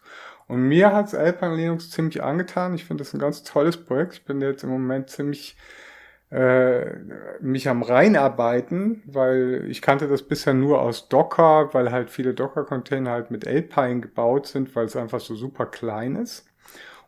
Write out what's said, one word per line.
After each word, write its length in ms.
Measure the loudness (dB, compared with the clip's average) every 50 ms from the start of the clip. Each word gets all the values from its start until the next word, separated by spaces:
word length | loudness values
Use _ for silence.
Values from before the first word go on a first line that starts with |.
| _ -20 -20 -20 -20 -20 -20 -20 _ -6
Und 140 | -2 0
mir 320 | 2 4 6 6 6 6 6
hat's 200 | 4 0 -2 -2
Alpine 420 | 0 0 0 0 0 -2 -4 -2
Linux 340 | -2 -2 -2 -4 -4 -8 -8
ziemlich 340 | -6 -4 -4 -2 -4 -4 -4
angetan. 500 | -2 -2 -2 -4 -4 -4 -4 -4 -4 -4
Ich 100 | -6 -6
finde 180 | -8 -8 -8 -8
das 100 | -8 -6
ein 60 | -4
ganz 240 | -4 -4 -4 -6 -8
tolles 320 | -4 0 0 2 2 0
Projekt. 380 | -2 -4 -4 -2 -2 -2 -4 -6
Ich 100 | -12 _
bin 160 | -8 -6 -4
jetzt 240 | -2 -4 -4 -4 -6
im 60 | -6
Moment 400 | -4 -4 -2 -2 -4 -4 -6 -8
ziemlich, 480 | -10 -8 -6 -6 -6 -8 -10 -16 -20 _ -20 -20 -20 -20 -20 -20 -20 -20 -20 -20 _ _ _ -6
äh, 640 | -2 2 4 4 6 6 4 4 2 0 -2 -4 -8 -12 -14 -16 -16 -16 -14 -16 -12 -6
mich 260 | -4 -2 -2 -2 0 0
am 160 | 0 0 0
Reinarbeiten, 1200 | 4 6 6 8 8 6 6 4 2 2 2 0 2 2 0 -2 -2 -4 -2 -2 -2 -4 -4 -8
weil 600 | -6 -2 0 2 2 2 2 2 0 -2 -4 -6 -6
ich 140 | -10 -2
kannte 260 | 2 2 2 2 2 0
das 160 | 0 0 -2
bisher 300 | -2 -6 -2 0 2 2
nur 280 | 4 4 4 4 4
aus 280 | 2 0 -2 -6 -4 0
Docker, 640 | 2 2 4 4 4 4 6 8 8 6 4 4 2
weil 180 | 0 0 0
halt 180 | 0 -2 -4 -4
viele 240 | -6 -4 -4 -2 -2
Docker-Container 800 | -2 -4 -4 -4 -6 -6 -4 -6 -6 -6 -4 -4 -4 -2 -2
halt 200 | -4 -4 -4 -6
mit 140 | -8 -8 -4
Alpine 540 | -2 -2 -2 -2 -2 0 0 0 0 0 -4
gebaut 480 | -6 -6 _ -2 0 2 2 0 0 -4
sind, 260 | -6 -6 -6 -4 -4
weil 120 | -4 -4
es 100 | -2 -4
einfach 240 | -6 -6 -6 -6 -8
so 160 | -8 -8 -10
super 300 | -10 -10 -8 -6 -6 -6
klein 500 | -6 -8 -8 -8 -8 -6 -6 -6 -6 -6
ist. 300 | -6 -6 -8 -10 -16 -20 _ _ _ _ -20 -20 -20 -20 -20 -20 -20 _